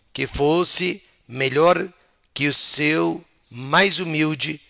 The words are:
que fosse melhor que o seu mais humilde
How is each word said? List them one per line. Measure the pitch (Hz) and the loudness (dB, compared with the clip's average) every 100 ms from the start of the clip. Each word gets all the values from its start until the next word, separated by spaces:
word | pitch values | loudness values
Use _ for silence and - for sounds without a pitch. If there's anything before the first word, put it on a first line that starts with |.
| _ | _
que | - 131 | -8 -6
fosse | - 143 165 175 - 180 - - _ - | 0 2 2 2 0 -2 -6 -12 _ -14
melhor | 123 135 135 165 175 190 - _ _ _ - | -4 -2 2 4 2 -2 -10 _ _ _ -4
que | 143 | -2
o | |
seu | 135 - - 151 160 170 165 - _ _ | 0 0 0 0 0 0 -4 -12 _ _
mais | 117 131 160 196 180 | -16 0 2 2 0
humilde | 175 151 156 151 143 156 - | -2 0 0 -2 -6 -8 -16